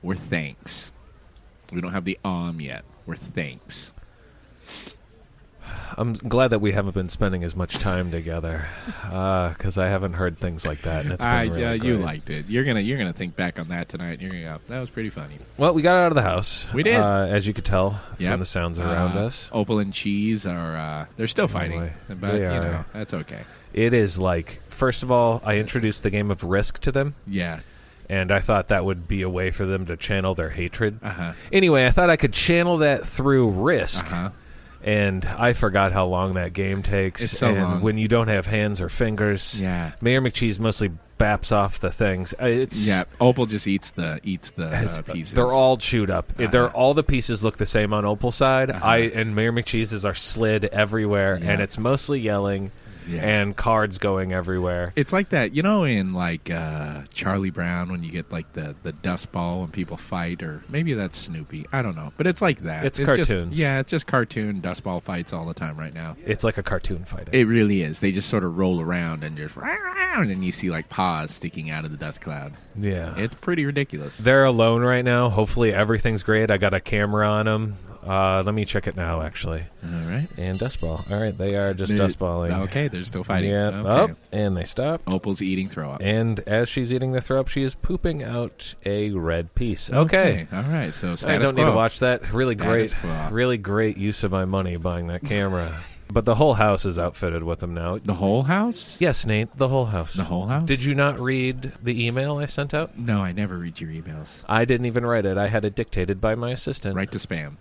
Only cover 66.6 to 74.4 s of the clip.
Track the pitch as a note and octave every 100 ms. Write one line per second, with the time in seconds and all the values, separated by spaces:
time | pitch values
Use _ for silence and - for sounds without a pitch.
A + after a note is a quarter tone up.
66.6 | G2 F#2 - F2 F#2 F#2+ - C3 A2+ A#2
67.6 | G#2 G2 D#2 D#2+ G2 F#2+ G2 A2 F2+ E2
68.6 | F#2 F2+ D#2+ F2 E2+ D#2+ D2+ D2+ D2+ -
69.6 | C4+ G4 F#4+ F#4 F#4 D#4 C3 F#2+ F#2 -
70.6 | F2+ E2 D#2+ - F#2 D#2+ D#2 - E2 D#2+
71.6 | D#2 D#2 D#2 D2 D2+ - - D2 C#2+ -
72.6 | - G2+ G2+ F#2 E2 E2 A2+ - - F3
73.6 | C#3+ C#3+ C#3 D2 C#2+ - A2 C3+